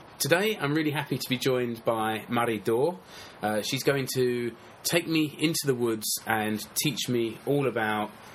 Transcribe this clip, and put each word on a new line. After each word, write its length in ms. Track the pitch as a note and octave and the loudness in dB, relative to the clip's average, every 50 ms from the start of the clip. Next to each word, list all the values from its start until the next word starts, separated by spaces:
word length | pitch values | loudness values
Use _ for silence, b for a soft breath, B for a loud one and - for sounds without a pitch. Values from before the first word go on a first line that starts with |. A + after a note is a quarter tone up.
| - - - - | -20 -20 -6 -4
Today, 360 | - C#3 E3 F3+ G3+ A3 G#3+ G3+ | 2 4 4 4 4 2 0 0
I'm 120 | D3 C#3 D3 | 0 0 0
really 200 | D#3+ D#3 D3 C#3 | 2 0 0 0
happy 260 | D3+ D3 - C#3+ B2 | -2 -2 -2 -4 -4
to 100 | - - | -2 -2
be 80 | C3 | -2
joined 480 | B2 - C#3 B2+ B2 B2 A#2+ A#2 A2+ - | 0 2 2 2 2 0 -2 -4 -2 0
by 400 | B2 A#2 A2 A2 A2 A2 G#2+ - - | 0 0 2 0 0 -2 -2 -4 -2
Mari 300 | A#2+ A#2 A#2 A#2 A2+ G2+ | 0 2 2 2 0 0
Dore. 380 | F#2+ A#2+ A2+ A#2 C#3 E3+ F#3 F#3 B B B B B B B B - | 0 2 2 2 2 2 0 -4 B B B B B B B B -2
Uh, 200 | G#2 G#2+ G#2+ G2+ | -2 0 0 -2
she's 200 | - - B2+ - | -2 -4 0 2
going 240 | D3 C#3 C#3 C3 B2+ - | 2 2 2 0 -2 0
to 380 | C3 B2+ B2 B2 A#2+ A#2+ A#2 A2 B B B B B - | 2 2 2 2 0 -2 -4 -6 B B B B B -2
take 240 | - - F3 E3+ - | 0 0 0 2 2
me 280 | D#3+ D#3+ D#3 C#3+ - - | 2 2 2 0 0 0
into 180 | D3+ D#3+ D#3+ - - | 0 0 0 0 0
the 100 | C#3 C3 | 0 0
woods 320 | A#2+ A#2+ A#2 A2+ A2 G#2+ - - - - - | 2 2 0 0 0 -2 -4 -4 -2 0 0
and 360 | A2 A2 G#2+ G#2+ G#2+ G#2 - - - | 2 2 2 0 0 -2 -4 -6 -4
teach 320 | - - D3+ A#2 - - - | -2 0 0 0 0 -2 0
me 300 | B2 A#2+ A#2 A2+ A2 - - | 0 0 0 -2 -4 -4 -2
all 220 | - C#3+ C#3+ C3+ | 0 2 2 2
about, 460 | B2 G#2+ A#2 A2 G#2+ G#2+ G#2+ G#2+ G#2 - B B B B | 2 0 0 0 2 2 0 -2 -4 -6 B B B B